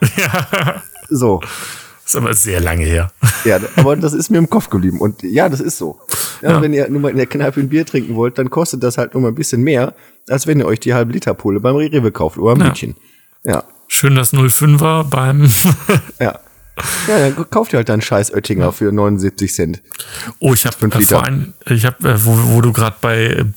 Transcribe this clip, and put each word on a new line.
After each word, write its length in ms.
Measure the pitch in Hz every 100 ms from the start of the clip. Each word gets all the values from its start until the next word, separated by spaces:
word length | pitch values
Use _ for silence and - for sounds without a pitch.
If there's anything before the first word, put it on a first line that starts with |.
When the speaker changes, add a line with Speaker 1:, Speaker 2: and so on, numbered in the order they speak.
Speaker 1:
<laughs> 160 | 113 -
Ja. 640 | 180 180 - 196 147 - - - -
Speaker 2:
So. 320 | 143 120 92 - - - - - - -
Speaker 1:
Ist 100 | 143
aber 180 | 117 101
sehr 260 | - 90
lange 240 | 85 82 80
her. 260 | 85 87 - 120 -
Speaker 2:
Ja, 160 | 113 92 107 -
aber 220 | 139 147
das 160 | 160
ist 160 | - -
mir 80 | 190
im 120 | 165
Kopf 200 | 226 -
geblieben. 320 | 98 92 -
Und 220 | 104 -
ja, 260 | 92 120 180
das 100 | 135
ist 180 | 165 -
so. 220 | 80 71 - - - -
Ja, 100 | 143
Speaker 1:
Ja. 100 | 160
Speaker 2:
wenn 120 | 151
ihr 140 | 143 139
nur 120 | 143
mal 80 | 143
in 60 | 131
der 80 | 123
Kneipe 340 | 143 139 143
ein 80 | 139
Bier 180 | 156 160
trinken 300 | 139 107 113
wollt, 220 | 120 131
dann 120 | 127
kostet 320 | 156 170 135
das 160 | 123 127
halt 160 | 120
nur 100 | 131
mal 40 | 120
ein 80 | 131
bisschen 260 | 151 117
mehr, 320 | 139 131 120 - - _ -
als 180 | 131 160
wenn 100 | 147
ihr 60 | 104
euch 120 | 110
die 140 | 117
halbe 180 | 123 117
Liter 220 | 151 -
Pulle 260 | 95 107 101
beim 160 | 123 139
Rewe 380 | 151 151 113
kauft 240 | - 80 -
oder 160 | 104 131
beim 80 |
Speaker 1:
Ja. 60 | 135
Speaker 2:
Bütchen. 260 | 131 58 - _ _ _ _
Ja. 200 | - 78 - - -
Speaker 1:
Schön 260 | - 139 135
das 160 | 123
null 180 | 139 131
fünfer 540 | - 151 147 156 160
beim 480 | 147 131 131 143 143 104 185 - -
<laughs> 340 | 185 - -
Speaker 2:
Ja. 180 | 117 - - _ - - - - 175
Ja, 100 | 214
dann 320 | 139 143 170
kauft 240 | 214 226
ihr 40 | 131
halt 120 | 113
dann 120 | 107
scheiß 300 | - 104 104
Oettinger 400 | 101 - 98 90
für 200 | - 104
neunundsiebzig 600 | 104 104 101 95 - 98 -
Cent. 260 | 82 82 - - - - - -
Speaker 1:
Oh, 140 | 135
ich 120 | 120 123
hab, 80 | -
Speaker 2:
Fünf 180 | 107 107
Speaker 1:
äh, 40 |
Speaker 2:
Liter. 160 | 101 -
Speaker 1:
vor 80 | 127
ein-, 300 | 135 139 - -
ich 200 | 120 120
hab, 180 | - 135
äh, 180 | 110
wo, 140 | 113 113 117
wo 80 | 117
du 100 | 117
grad 300 | 110 113 -
bei, 440 | 117 113 113 - 110